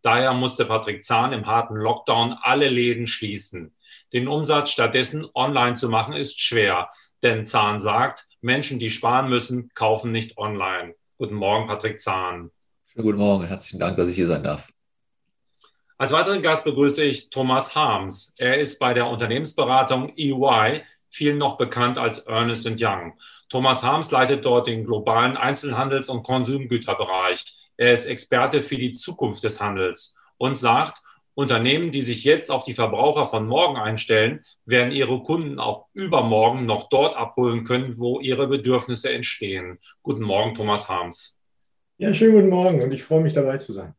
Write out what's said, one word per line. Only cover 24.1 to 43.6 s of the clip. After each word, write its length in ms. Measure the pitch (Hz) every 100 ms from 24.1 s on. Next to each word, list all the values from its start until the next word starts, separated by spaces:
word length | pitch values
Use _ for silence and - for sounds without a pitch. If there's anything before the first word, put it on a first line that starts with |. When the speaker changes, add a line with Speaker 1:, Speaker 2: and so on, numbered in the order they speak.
| 135 127 139 135
Speaker 1:
dort 200 | 120 117
den 180 | 110
globalen 540 | 110 107 104 113 123 127
Einzelhandels- 720 | 123 139 143 139 135 135 131
und 140 | 123
Konsumgüterbereich. 1200 | 110 131 120 135 123 117 - 98 95 92 92 90 - _ _ -
Er 160 | 120
ist 120 | 120 143
Experte 540 | 123 - 127 131 147
für 140 | - 131
die 180 | 123
Zukunft 500 | 113 - 170 127 101
des 160 | 110 -
Handels 560 | 104 98 92 85 - _ _ _
und 220 | 127 135
sagt, 420 | 123 127 156 - _ _ _
Unternehmen, 560 | - 135 117 120 151 170
die 140 | 135
sich 200 | 120 113
jetzt 280 | 127 156 -
auf 100 | 143
die 140 | - 123
Verbraucher 500 | 110 101 139 147 131
von 220 | 110 110
morgen 300 | 135 180 131
einstellen, 680 | 107 110 - 110 113 151 _ _ -
werden 260 | 123 123
ihre 320 | 135 123 127
Kunden 340 | - 170 151 135
auch 300 | 120 - _
übermorgen 760 | - 190 160 113 110 113 131 120
noch 220 | 104 -
dort 260 | 131 156 143
abholen 480 | 113 - 123 117
können, 340 | 113 123 131 113
wo 220 | 120 131
ihre 280 | 131 127 135
Bedürfnisse 640 | 139 117 127 - 117 131
entstehen. 680 | 120 123 - 101 95 90 92 _ _
Guten 180 | - 113
Morgen, 320 | 107 98 107
Thomas 360 | 110 107 104 -
Harms. 520 | 90 87 - - _ _ _ _ _ _ _
Speaker 3:
Ja, 160 | 202
schönen 220 | 202 226 214
guten 140 | 190
Morgen 340 | 180 180 156
und 80 | 127
ich 120 | 135
freue 180 | - 160
mich, 120 | 160
dabei 240 | 143 135
zu 160 | 131